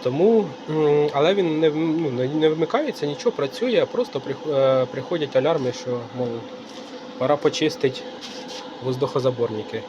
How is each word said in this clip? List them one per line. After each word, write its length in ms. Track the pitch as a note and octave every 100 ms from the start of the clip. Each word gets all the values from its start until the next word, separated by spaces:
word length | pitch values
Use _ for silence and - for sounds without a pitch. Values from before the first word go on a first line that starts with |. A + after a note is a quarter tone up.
Тому, 420 | B2+ C3+ G3 A3+ F3+ C3+ -
м, 400 | D#3 D3+ D3 D3
але 200 | C#3+ D#3
він 260 | G3+ F3 D#3
не 100 | D#3+
в-, 60 | D3+
ну, 340 | E3 D#3+ D#3+
не, 160 | A#2+ B2+
не 220 | D#3 D#3
вмикається, 560 | D#3 D#3+ B3 D4+ - D3
нічого, 300 | C#3+ A#3+ -
працює, 440 | C#3 - B3 G#3
а 20 | C#3
просто 340 | - A#3+ -
прих-, 300 | C#3+ C3+ D#3
е, 360 | C#3 C3+ C3 B2+
приходять 500 | C3+ B2+ F3 C#3+ C3
алярми, 360 | C#3 E3 B2+
що, 280 | A#2+ B2+ B2 A#2 B2
мов, 100 | B2 A#2 A#2 - - - - - - -
пора 200 | C3 D3
почистити 640 | D#3 - D#3 - C3+ - - - - - - - - -
воздухозаборники. 1000 | B2 B2+ C3+ C#3+ B2+ A#2+ A#2 G#2+ G#2 A2